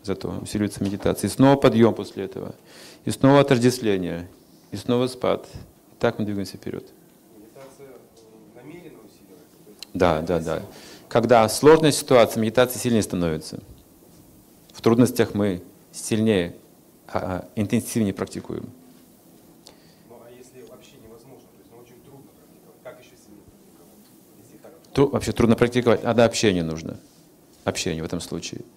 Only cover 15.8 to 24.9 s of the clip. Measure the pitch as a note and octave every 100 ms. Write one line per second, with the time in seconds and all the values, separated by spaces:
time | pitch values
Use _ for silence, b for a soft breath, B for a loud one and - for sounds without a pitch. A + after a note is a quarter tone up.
15.8 | _ - - A2 A2 G2+ F2 - - _
16.8 | _ _ - - F#2 F2+ - - G2+ A#2+
17.8 | G#2+ A#2+ G#2 F#2+ F#2 - - D#2+ - -
18.8 | - - - _ _ - - - - b
19.8 | b b _ A#2 A#2+ B2 B2 B2+ A2+ -
20.8 | - - A2 A#2 C3+ C3+ - _ - A#2
21.8 | A#2+ A#2+ B2 C3+ C#3+ _ - - - -
22.8 | B2+ - - - - - - _ - -
23.8 | - - - - _ - - - A2 -
24.8 | -